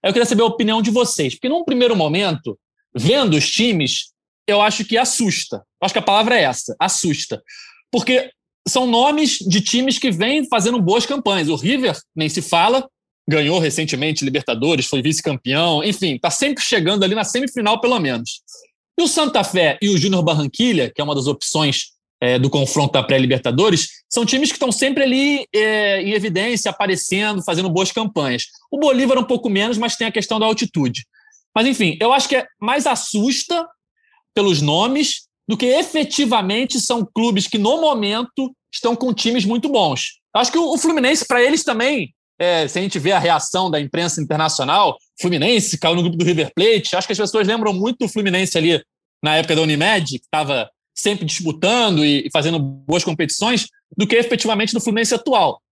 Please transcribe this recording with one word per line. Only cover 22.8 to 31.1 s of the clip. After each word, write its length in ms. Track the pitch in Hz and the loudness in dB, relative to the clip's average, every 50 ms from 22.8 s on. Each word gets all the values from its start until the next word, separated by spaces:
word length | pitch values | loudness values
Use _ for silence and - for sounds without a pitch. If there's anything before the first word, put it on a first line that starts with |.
| 143 139 | 0 2
da 100 | - 135 | 2 0
pré-Libertadores, 880 | 127 - 139 135 127 123 131 123 - 127 120 135 196 220 180 151 - - - - _ _ | 2 2 2 2 4 2 0 0 0 -2 2 2 4 4 4 2 0 -4 -10 -20 _ _
são 160 | - 247 233 | -2 -2 0
times 260 | 196 269 262 294 254 | 0 0 0 0 -2
que 60 | - | -2
estão 160 | - 277 254 | -2 -2 -2
sempre 300 | 214 - 269 269 269 302 | 0 0 0 0 2 0
ali, 440 | 277 262 247 262 277 285 285 277 254 _ - | 0 2 2 2 2 2 0 -2 -4 _ 0
é, 460 | 214 214 214 214 214 208 202 196 196 | 0 2 2 2 0 0 0 0 0
em 120 | 190 196 | -2 -2
evidência, 580 | 214 208 190 220 165 185 202 240 240 208 - 202 | -2 -2 -2 -2 -2 -2 -2 -2 -2 -2 -4 -4
aparecendo, 720 | - - 208 190 185 - - - 190 196 214 214 208 190 | -4 -2 -2 -2 -2 -2 -2 -2 -2 -2 -2 -2 -2 -4
fazendo 260 | 170 - 170 160 190 185 | -4 -2 -2 -2 -2 0
boas 240 | 160 185 185 - | 0 0 -2 -2
campanhas. 520 | - - 220 - - 165 147 135 123 120 - - - - _ _ | -2 -4 -6 -4 -2 -2 -2 -2 -2 -4 -6 -10 -14 -20 _ _
O 80 | - 277 | -4 0
Bolívar 400 | 302 294 262 247 269 240 262 262 | 2 2 2 2 2 2 2 0
um 60 | 240 | 2
pouco 260 | - 254 240 247 233 | 0 -2 -2 0 -2
menos, 260 | 196 196 208 226 240 | 0 0 0 0 -2
mas 200 | 208 233 226 - | -2 -2 -4 -4
tem 100 | - 233 | -4 -6
a 60 | 226 | -4
questão 260 | - 226 - - 220 220 | -4 -4 -4 -2 -2 0
da 80 | 220 | 0
altitude. 600 | 220 220 220 247 - - 160 139 123 117 - - _ | 0 0 0 -4 -4 -2 -2 -2 -2 -2 -6 -12 _